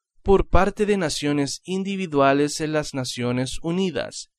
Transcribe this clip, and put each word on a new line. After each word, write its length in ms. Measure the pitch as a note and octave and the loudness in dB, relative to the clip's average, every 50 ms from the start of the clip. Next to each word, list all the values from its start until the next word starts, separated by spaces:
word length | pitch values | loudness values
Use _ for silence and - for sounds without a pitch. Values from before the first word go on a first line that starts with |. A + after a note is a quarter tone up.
| _ _ _ _ - | _ _ _ _ 2
por 260 | F#3+ G3 F3+ - - | 4 4 4 4 4
parte 360 | - E3+ F#3+ G#3 - - G#3 | 4 4 6 4 2 0 0
de 140 | G3 G#3 G3 | 0 2 2
naciones 640 | F3 D3 - - D3 D3 D3 D3 C#3+ C3+ - - _ | 0 -2 -2 -2 -2 -2 0 0 -2 -2 -6 -10 _
individuales 960 | F3 F#3 F#3+ F#3+ G3 G3 F#3+ F#3+ E3 D3 C#3 C#3 C3+ C#3 C#3+ D3 D3 C#3+ - | -6 -6 -4 -4 -4 -4 -6 -6 -2 2 4 4 4 4 4 2 0 -2 -4
en 140 | D#3+ D3+ D#3 | -4 -2 -2
las 180 | D3+ D3 - - | -2 -4 -4 -6
Naciones 640 | C#3 B2+ - - - A#2+ B2 B2 B2+ C3 B2+ - - - | -8 -8 -6 -6 -4 -4 -2 -2 -2 -4 -4 -6 -6 -6
Unidas, 680 | E3 E3+ F#3 F#3+ F#3 C#3+ G#2+ - - - - - - _ | -4 -2 0 -2 -2 -2 -4 -6 -6 -10 -14 -16 -18 _